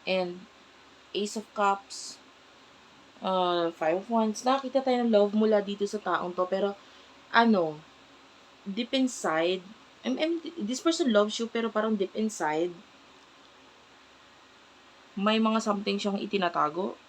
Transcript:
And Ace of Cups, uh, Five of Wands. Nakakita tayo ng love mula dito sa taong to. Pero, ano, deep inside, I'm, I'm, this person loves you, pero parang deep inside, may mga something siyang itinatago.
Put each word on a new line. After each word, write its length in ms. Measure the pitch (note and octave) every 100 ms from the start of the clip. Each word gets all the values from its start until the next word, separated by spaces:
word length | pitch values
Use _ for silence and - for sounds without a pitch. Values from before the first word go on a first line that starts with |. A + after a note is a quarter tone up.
And 400 | - F#3 F3+ F3+ - - - - - - - F3+
Ace 240 | G#3 A3
of 80 | G#3 -
Cups, 640 | G3+ G3 - - - - - - - - - - - - - -
uh, 480 | F#3+ F#3+ F3+ F3 E3+
Five 320 | E3 D#3+ F3
of 80 | G3+
Wands. 320 | A3+ A3 G#3+
Nakakita 400 | B3 C4+ C4+ C4+
tayo 160 | C4 B3
ng 160 | A#3+ G#3
love 160 | G#3
mula 320 | G#3+ A3 G#3+
dito 240 | G3 G3+ G3+
sa 160 | G#3
taong 320 | F#3+ E3+ F3+ F3
to. 80 | F3+
Pero, 240 | G3 G3+ G3+ - - - - -
ano, 480 | - A#3 G#3 D#3+ D3+ - - - - - - - - G3+
deep 240 | G3 A#3+
inside, 720 | C4+ C4 - F3 D#3+ E3+ F#3 F3+ - - -
I'm, 160 | A3+ C4
I'm, 240 | D#4 E4+ - -
this 240 | G#3 B3+
person 320 | E4+ E4 D4+ G#3
loves 240 | G#3 -
you, 80 | A#3
pero 240 | A#3 A3+
parang 240 | G#3+ A3 G#3+
deep 160 | F#3+
inside, 640 | - A3 - D#3 D3+ F3 F3 - - - - - - - - - - - - - - - - - - - - - - - -
may 240 | G3+ A3
mga 240 | A3 A3
something 320 | A3 G3+ G3+ G3+
siyang 240 | G3+ G3
itinatago. 800 | G3+ G3+ F3 D#3 D3+ D#3 G3 -